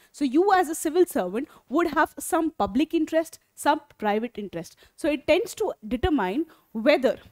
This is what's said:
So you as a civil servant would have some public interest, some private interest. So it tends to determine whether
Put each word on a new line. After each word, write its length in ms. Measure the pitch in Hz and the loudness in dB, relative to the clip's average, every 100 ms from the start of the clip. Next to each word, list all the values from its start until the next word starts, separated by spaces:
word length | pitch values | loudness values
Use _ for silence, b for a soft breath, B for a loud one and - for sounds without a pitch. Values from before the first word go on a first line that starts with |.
| b | b
So 120 | - | -4
you 300 | 285 269 403 | 0 2 4
as 160 | 370 302 | 4 2
a 40 | |
civil 300 | 330 320 330 | -2 -2 2
servant 440 | 349 262 180 214 294 b b | 2 0 -4 -4 -8 b b
would 200 | 269 349 | -2 0
have 260 | 311 330 - | 2 0 -2
some 340 | - 339 320 | -4 -2 0
public 420 | - 202 214 311 | -2 -2 0 0
interest, 460 | 339 311 320 330 - _ | 0 0 -2 -2 -8 _
some 280 | - 311 311 - - | -6 -2 -2 -4 -6
private 400 | 214 208 240 - | -2 -2 -4 -8
interest. 380 | 202 165 180 - b b | -10 -10 -12 -16 b b
So 140 | 311 | -2
it 160 | 294 - | -2 2
tends 280 | 320 440 - | 0 0 -4
to 180 | 415 - 214 | -6 -6 -6
determine 600 | 240 285 285 185 240 330 b b | -2 0 2 0 -2 -6 b b
whether 460 | 220 233 294 247 - - | -2 2 4 2 -2 -8